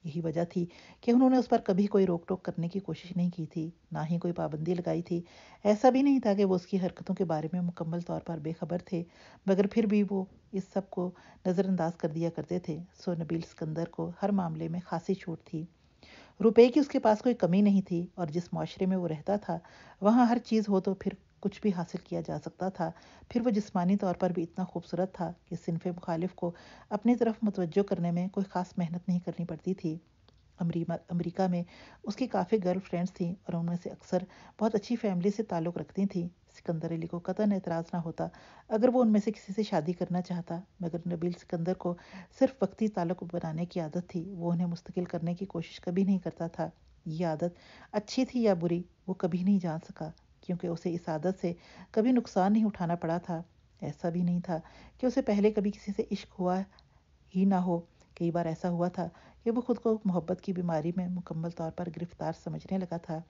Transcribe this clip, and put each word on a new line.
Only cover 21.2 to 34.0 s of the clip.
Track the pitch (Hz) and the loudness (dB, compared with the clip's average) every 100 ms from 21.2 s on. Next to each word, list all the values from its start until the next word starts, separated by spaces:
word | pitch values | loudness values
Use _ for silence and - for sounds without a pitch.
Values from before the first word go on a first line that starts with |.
| _ _ | _ _
कुछ | 202 - | -6 -2
भी | 214 | -2
हासिल | 180 170 180 - | 0 -4 -8 -6
किया | 170 | -6
जा | 156 156 | -4 -6
सकता | 165 - 185 | -8 -6 -6
था। | 185 170 - - - - | -2 -6 -6 -20 -20 -6
फिर | 240 | -2
वो | 233 | 0
जिस्मानी | 208 208 190 175 202 | 0 0 0 2 2
तौर | 190 | 0
पर | 180 185 | 0 0
भी | 180 | 0
इतना | 165 - | -4 -4
खूबसूरत | 185 180 - 170 185 - | -6 -6 -8 -4 -4 -4
था | 170 175 _ | -8 -8 _
कि | 170 | -10
सिनफ़े | - 170 185 | -4 -4 -4
मुखालिफ | 175 - 165 180 | -6 -6 -4 -4
को | - 175 170 - - - | -4 -6 -6 -18 -20 -10
अपनी | 208 226 | -2 2
तरफ | 240 226 214 | 4 2 0
मुतवज्जो | 214 190 175 175 | -2 -2 0 0
करने | 202 175 170 | 0 0 0
में | 170 185 | 0 -2
कोई | 196 | -2
ख़ास | 196 185 180 - | -2 -2 -4 -4
मेहनत | 170 175 175 | -4 -4 0
नहीं | 175 | 0
करनी | 175 165 | 0 -6
पड़ती | 170 160 - | -6 -6 -4
थी। | 190 160 160 _ _ _ _ _ _ | -2 -4 -6 _ _ _ _ _ _
अमरीमा-, | 170 170 165 165 - | -2 0 -2 -4 -4
अमेरिका | 175 170 175 190 | -2 -2 0 2
में | 175 175 - - - | 2 -2 -10 -20 -14
उसकी | - 202 254 | -10 -4 -2
काफ़ी | 202 185 220 | 0 2 2
गर्लफ्रेंड्स | 180 185 196 175 180 | 2 -2 -2 -4 -4
थीं | - 170 | -2 -4
और | 185 - 175 | -4 -6 -4
उनमें | 170 175 | -2 -4
से | - | -6
अक्सर | - | -12